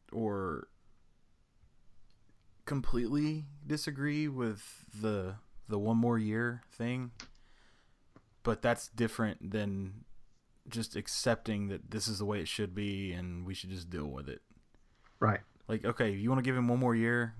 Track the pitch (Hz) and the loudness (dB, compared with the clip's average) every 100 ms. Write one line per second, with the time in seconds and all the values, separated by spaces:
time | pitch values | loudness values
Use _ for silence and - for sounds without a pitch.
0 | - - 110 101 92 71 - _ - - | -10 -2 -2 0 -2 -4 -8 _ -20 -20
1 | - _ _ _ _ _ - - - - | -20 _ _ _ _ _ -20 -20 -20 -20
2 | - - - - - - - 139 117 117 | -20 -20 -20 -20 -20 -16 -4 2 4 6
3 | 117 147 151 156 143 - 143 151 - 139 | 4 4 2 0 -6 -12 -4 -2 -2 -2
4 | 147 147 151 131 117 104 - - - 104 | 0 0 0 0 -2 -2 -10 -18 -16 -4
5 | 110 104 92 107 - - - 104 104 113 | 0 0 -2 -6 -12 -16 -4 0 4 4
6 | 120 117 107 110 120 120 - - 117 127 | 6 4 2 2 0 -2 -12 -6 -4 -2
7 | 123 120 - - - - - - _ _ | -4 -10 -18 -18 -20 -20 -20 -20 _ _
8 | _ - _ _ - 107 120 117 - 113 | _ -20 _ _ -2 2 2 0 -4 0
9 | 117 - 110 - - 107 104 98 95 104 | 0 2 -2 -2 -4 -2 0 -2 -4 -8
10 | - - - - _ _ - 117 110 - | -14 -16 -18 -20 _ _ -8 -6 -4 -6
11 | - - 127 110 - 104 101 98 - 110 | -4 0 2 2 0 -2 0 -4 -6 -4
12 | 107 98 104 104 80 - 101 95 101 98 | -2 -2 -2 -2 -2 -4 -4 -2 -4 -2
13 | 98 87 90 87 90 92 90 92 87 87 | -4 -4 -6 -6 -6 -8 -8 -8 -6 -6
14 | 73 65 67 64 _ - _ - _ _ | -6 -6 -8 -12 _ -20 _ -20 _ _
15 | - _ 107 101 - _ - 110 113 - | -20 _ 2 2 -4 _ -4 -2 0 2
16 | 113 98 110 131 127 127 120 123 123 117 | 2 2 2 4 4 2 4 4 4 4
17 | 117 120 117 113 | 4 4 0 -2